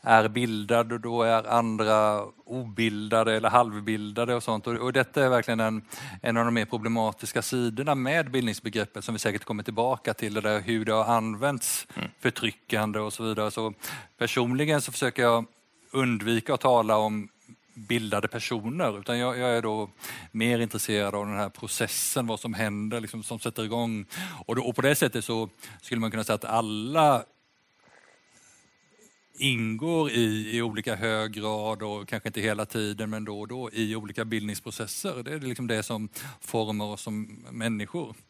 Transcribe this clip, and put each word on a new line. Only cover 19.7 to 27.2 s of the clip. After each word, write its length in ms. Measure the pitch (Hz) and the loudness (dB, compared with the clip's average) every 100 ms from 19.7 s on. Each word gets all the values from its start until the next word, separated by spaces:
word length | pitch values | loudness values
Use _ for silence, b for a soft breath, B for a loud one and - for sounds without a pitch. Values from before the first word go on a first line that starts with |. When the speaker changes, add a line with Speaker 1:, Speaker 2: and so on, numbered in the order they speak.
| 107 101 _ B B B | -4 -6 _ B B B
Speaker 1:
mer 260 | 110 117 117 | 0 2 2
intresserad 560 | 113 110 - 104 101 | 0 -2 0 0 0
av 120 | 101 101 | -2 -4
den 100 | 101 | -4
här 120 | 101 | -4
processen, 800 | - - - 113 - - 139 117 | -6 -8 -4 -2 -2 -2 -2 -2
vad 140 | 110 | -4
som 140 | 117 | -6
händer, 460 | 107 110 104 107 120 | -2 -2 -2 -4 -6
liksom, 220 | 107 110 | -6 -10
som 160 | 107 113 | -10 -6
sätter 260 | 120 113 | -6 -4
igång. 420 | 110 117 117 110 98 170 185 156 - | -4 -2 -2 -4 -8 -10 -10 -10 -4
Och 100 | 117 | -2
då, 60 | |
och 140 | 120 117 | 0 2
på 60 | |
det 120 | 135 | 4
sättet 300 | 147 135 120 | 4 4 0
så 240 | - 113 107 _ B B | -2 -4 -4 _ B B
skulle 180 | - 120 | -6 -2
man 100 | 113 | -2
kunna 140 | 113 | -2
säga 100 | 104 | 0
att 100 | 107 | -2
alla 800 | 113 113 110 107 113 160 151 123 | 2 0 0 -4 -2 4 6 4